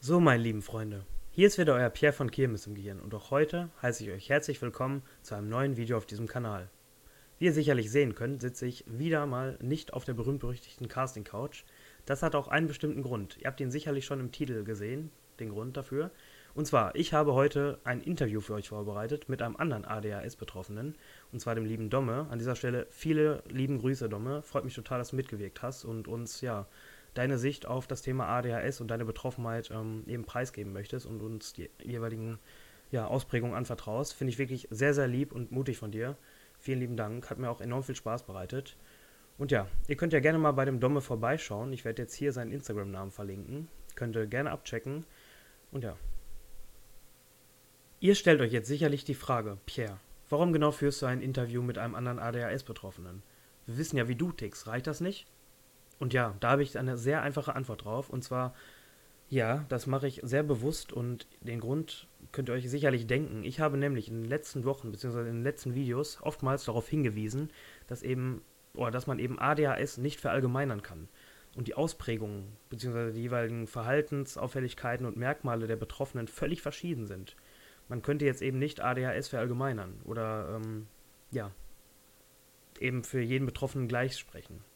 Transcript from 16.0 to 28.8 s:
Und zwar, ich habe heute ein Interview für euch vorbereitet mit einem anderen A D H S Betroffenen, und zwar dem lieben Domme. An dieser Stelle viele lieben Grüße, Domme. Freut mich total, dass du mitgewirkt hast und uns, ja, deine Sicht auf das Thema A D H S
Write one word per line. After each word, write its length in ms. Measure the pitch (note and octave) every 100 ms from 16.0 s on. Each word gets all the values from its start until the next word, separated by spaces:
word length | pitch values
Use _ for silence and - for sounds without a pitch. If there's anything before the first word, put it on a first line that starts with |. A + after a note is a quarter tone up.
| E3+ - - - - -
Und 100 | D3+
zwar, 300 | C3+ G2+ -
ich 180 | E3
habe 220 | D3+ D3 C3
heute 420 | C#3+ C#3+ C#3+ C3+
ein 180 | - B2
Interview 400 | - E3+ B2 G#2+
für 140 | G2+ G#2
euch 140 | G2+
vorbereitet 600 | G#2+ G#2 G2+ A2+ D3 -
mit 140 | C3
einem 140 | A#2 -
anderen 280 | E3 A#2 -
A 160 | A2
D 140 | G#2+ G2+
H 60 |
S 120 | A2+ -
Betroffenen, 600 | A2 F#2 F#2+ G#2+ C3+ D#3 - - -
und 80 | B2
zwar 140 | -
dem 120 | A2+ A2
lieben 260 | A2 A2
Domme. 340 | C3+ C3 A#2 D3+
An 80 | A#2
dieser 160 | A#2 A#2+
Stelle 320 | B2 B2 -
viele 540 | - D#3+ D#3 D3+ D3+ -
lieben 300 | C3 C3 C#3
Grüße, 320 | A#2+ C3 A2+
Domme. 320 | G#2 A#2 D3
Freut 240 | D3 C#3 C3+
mich 80 |
total, 240 | B2+ A2 B2+
dass 140 | B2
du 60 | C3
mitgewirkt 440 | C3 G#2+ G2 -
hast 240 | B2 C3+ A#2
und 220 | A2+ G#2+
uns, 340 | A#2 A#2 -
ja, 240 | B2+ G#2+ F#2+ - - - - -
deine 240 | B2 C3+
Sicht 260 | C3 C#3 -
auf 220 | B2+ B2+
das 160 | C3
Thema 240 | - C3 F#2
A 160 | A#2+
D 100 | B2
H 80 | A2+
S 200 | B2 C#3